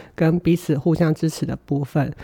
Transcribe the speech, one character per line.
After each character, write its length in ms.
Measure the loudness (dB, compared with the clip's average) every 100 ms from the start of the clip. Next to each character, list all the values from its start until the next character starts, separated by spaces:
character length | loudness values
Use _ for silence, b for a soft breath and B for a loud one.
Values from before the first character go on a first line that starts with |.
| B
跟 240 | 0 0 2
彼 160 | 2
此 200 | 0 0
互 200 | 0 2
相 180 | 2 2
支 160 | 2 -2
持 160 | -2
的 100 | -6 -6
部 200 | -4 -4
分。 280 | -2 -2 -2 -6